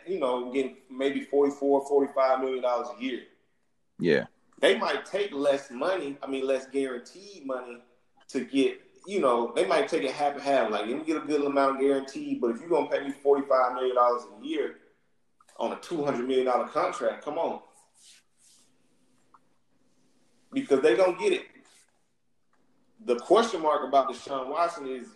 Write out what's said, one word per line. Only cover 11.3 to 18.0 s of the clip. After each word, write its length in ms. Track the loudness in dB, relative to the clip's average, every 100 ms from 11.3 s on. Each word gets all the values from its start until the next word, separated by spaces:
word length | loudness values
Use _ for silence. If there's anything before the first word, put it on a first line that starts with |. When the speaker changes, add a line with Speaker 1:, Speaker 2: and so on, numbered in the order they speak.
| -2
Speaker 1:
amount 360 | 0 2 2 2
guaranteed, 580 | 2 2 -2 -8 -6 -2
but 120 | -2
if 100 | -2
you're 80 | 0
gonna 180 | 0 0
pay 160 | -2
me 80 | -4
forty-five 600 | -2 2 2 4 2 2
million 220 | 0 0 4
dollars 260 | 4 4 -4 -12
a 60 | -6
year 300 | -4 -4 -8 _ _ _ _ _ _ _ -6
on 160 | -6
a 20 | -6
two 240 | -6 -4 -2
hundred 220 | -2 0
million 180 | 0 2
dollar 220 | 0 0
contract, 580 | -2 -2 -2 -4 -4 -6
come 120 | -4
on. 220 | -4 -6 -12 _ _ _